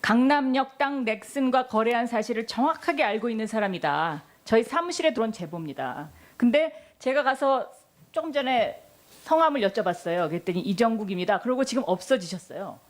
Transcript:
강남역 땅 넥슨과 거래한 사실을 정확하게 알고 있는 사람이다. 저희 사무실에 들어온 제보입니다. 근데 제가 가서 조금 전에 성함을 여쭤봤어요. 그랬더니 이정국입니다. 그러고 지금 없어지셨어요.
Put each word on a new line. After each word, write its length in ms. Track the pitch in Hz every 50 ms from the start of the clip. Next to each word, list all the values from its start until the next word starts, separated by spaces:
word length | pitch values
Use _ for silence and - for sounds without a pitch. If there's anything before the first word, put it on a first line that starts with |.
강남역 760 | - - 214 240 254 269 294 294 269 262 254 269 269 269 - -
땅 280 | 294 277 285 277 254
넥슨과 640 | 220 220 214 - - - 285 269 254 254 262 254 254
거래한 400 | - 214 220 233 240 233 240 240
사실을 380 | 247 220 220 - 240 220 226
정확하게 580 | - - 226 247 302 320 - - - 330 285 294
알고 260 | 214 202 220 202 240
있는 180 | 226 220 220 214
사람이다. 760 | - 220 208 196 185 170 - 151 143 147 160 170 156 151 - _ _ _ _
저희 180 | - 226 226 226
사무실에 500 | 226 - 330 339 349 339 - 339 311 240
들어온 180 | 233 226 226
제보입니다. 800 | 220 - 180 156 160 175 165 151 139 - 131 127 - - 151 156 - - - - -
근데 380 | _ - 240 226 294 311 311 - - - - _ _
제가 240 | - 254 262 294 277
가서 480 | 269 269 262 294 269 269 254 - - - - _ _ _ _ - _
조금 220 | - 330 320 330 269
전에 480 | 285 269 254 262 240 208 139 - - - - _ _ _ _ - - -
성함을 380 | - 320 320 330 311 294 277
여쭤봤어요. 640 | 208 196 190 - 208 185 175 - - 175 170 175 175 156
그랬더니 320 | 156 175 170 - 175 185
이정국입니다. 800 | - 185 202 175 233 226 226 220 214 190 196 180 180 180 208 185
그러고 240 | - 233 254 254 269
지금 200 | 262 - 247 247
없어지셨어요. 960 | - 185 185 - - 269 247 180 165 - 180 - - 131 151 196 175 110 113 _